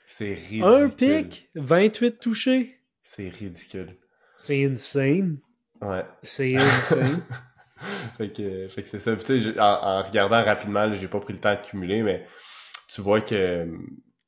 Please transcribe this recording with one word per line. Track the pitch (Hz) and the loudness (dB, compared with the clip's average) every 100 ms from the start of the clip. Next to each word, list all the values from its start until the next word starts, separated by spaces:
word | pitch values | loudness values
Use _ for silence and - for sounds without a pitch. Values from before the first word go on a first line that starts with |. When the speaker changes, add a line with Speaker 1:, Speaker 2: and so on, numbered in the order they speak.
| _ | _
Speaker 1:
C'est | - 104 | -10 -8
ridicule. | 90 85 110 | -8 -8 0
Speaker 2:
Un | 185 262 285 | 6 6 4
pick, | - 262 311 - - _ | 2 2 2 -2 -12 _
vingt-huit | 160 135 170 214 214 240 226 | -8 2 4 4 2 -2 0
touchés. | 233 214 262 262 254 - _ _ | -4 -2 2 2 0 -8 _ _
Speaker 1:
C'est | - - 95 | -20 -14 -12
ridicule. | - 101 85 - 95 90 90 _ _ _ - | -10 -14 -14 -14 -12 -12 -16 _ _ _ -14
Speaker 2:
C'est | - 139 | -4 0
insane. | 139 127 - 139 135 170 190 143 _ _ _ - | 0 0 -2 0 2 2 0 -4 _ _ _ -10
Speaker 1:
Ouais. | 104 92 - - | -6 -6 -6 -12
Speaker 2:
C'est | - - 131 131 | -12 -4 0 4
insane. | 135 123 - 151 135 170 - | 4 4 2 2 2 -2 -6
Speaker 1:
<laughs> | - - _ _ _ 180 202 117 - | -14 -18 _ _ _ -12 -10 -10 -10
Fait | 104 | -10
que, | - 101 95 95 | -8 -8 -8 -10
fait | - | -12
que | 98 | -12
c'est | 104 | -8
ça. | 113 | -4
Puis, | 110 | -4
tu | - | 0
sais, | 131 | 0
j'ai, | 110 107 | 0 4
en, | |
en | 104 104 98 95 | 4 4 2 -2
regardant | 95 104 98 117 | 0 2 4 4
rapidement, | 107 104 104 104 107 | 4 0 0 0 0
là, | |
j'ai | 101 95 | -2 -4
pas | 101 | -6
pris | 101 | -8
le | 95 | -4
temps | 104 | -2
de | 101 - | -2 -4
cumuler, | 101 90 107 | -8 -4 0
mais | 107 90 - - - - - - - | 0 -2 -6 -20 -20 -20 -20 -20 -18
tu | - | -8
vois | 98 107 | 0 0
que, | 107 107 92 87 82 82 - - - _ | 2 0 0 -2 -6 -10 -14 -18 -20 _